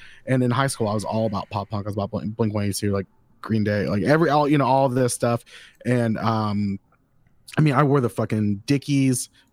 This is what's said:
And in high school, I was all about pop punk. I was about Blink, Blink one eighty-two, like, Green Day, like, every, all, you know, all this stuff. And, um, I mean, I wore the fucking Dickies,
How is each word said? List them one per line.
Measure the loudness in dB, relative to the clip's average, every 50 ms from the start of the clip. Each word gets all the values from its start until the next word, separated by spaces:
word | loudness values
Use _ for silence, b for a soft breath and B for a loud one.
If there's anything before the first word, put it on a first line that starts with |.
| B B B B B
And | 0 0 2 2
in | 2
high | 2 2 0
school, | 0 0 -2 -2 -2
I | -2
was | -2 -4
all | -4 -2 -2 -2
about | -2 -2 -4 -6 -6
pop | -6 -6 -6 -6
punk. | -6 -6 -6
I | -6
was | -6
about | -6 -6 -4
Blink, | -6 -6 -6 -6 -4
Blink | -2 -2 -2 -2
one | -2 -2
eighty-two, | -2 -4 -2 -2 -2
like, | -2 -2 -4 _ _ _ _ _ _ -12
Green | -6 -2 -2 0 0
Day, | 0 0 0 0
like, | 0 -2 0 2
every, | 2 2 4 4 2
all, | 2 2 2 2
you | 2
know, | 2 2
all | 2 2 2 2 2
this | 2 2 0 0 0
stuff. | -2 0 0 0 -2 -4 B B B B B B B -2
And, | 0 0 2 2 0 0 0
um, | 0 0 0 0 0 -2 -2 -2 -2 -2 -4 -6 _ _ _ _ _ _ _ _ _ _ _ _ -18 -8 -2
I | 2
mean, | 2 4 4
I | 4 4
wore | 4 4 2
the | 0 0
fucking | -2 -2 -2 -2 0 0 0 0 -2 -2 0
Dickies, | 0 0 0 0 0 0 2 2 2 2 0 -4 -10 b b b b